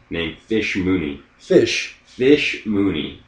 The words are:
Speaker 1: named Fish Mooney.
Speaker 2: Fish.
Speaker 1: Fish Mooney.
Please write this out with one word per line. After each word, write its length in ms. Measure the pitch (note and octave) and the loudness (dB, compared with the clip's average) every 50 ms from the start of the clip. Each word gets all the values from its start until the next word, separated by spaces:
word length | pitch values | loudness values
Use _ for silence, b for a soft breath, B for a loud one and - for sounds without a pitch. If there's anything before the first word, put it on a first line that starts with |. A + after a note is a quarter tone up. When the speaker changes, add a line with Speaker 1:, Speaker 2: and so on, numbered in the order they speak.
| _ - | _ -10
Speaker 1:
named 280 | E2 E2 E2 D#2+ D#2 - | -8 -6 -6 -6 -8 -12
Fish 360 | _ - A2+ G#2+ - - - | _ -4 -2 -2 -2 -2 -4
Mooney. 480 | G2 F2 F#2 F#2+ E2+ D#2 D2 C#2+ C#2+ - _ _ | -2 0 0 0 0 -2 -4 -8 -10 -16 _ _
Speaker 2:
Fish. 580 | _ - - - - A#2 - - - - - - - _ | _ -2 2 4 4 4 2 0 -4 -6 -8 -12 -20 _
Speaker 1:
Fish 600 | _ - - B2 C3+ D3 D3 - - - - - | _ -6 0 4 4 4 4 2 -2 -6 -6 -6
Mooney. 560 | G#2+ G#2 G2 G2+ F#2+ E2 D2+ C#2+ - - - - | -4 -2 0 0 0 0 -4 -6 -8 -10 -16 -20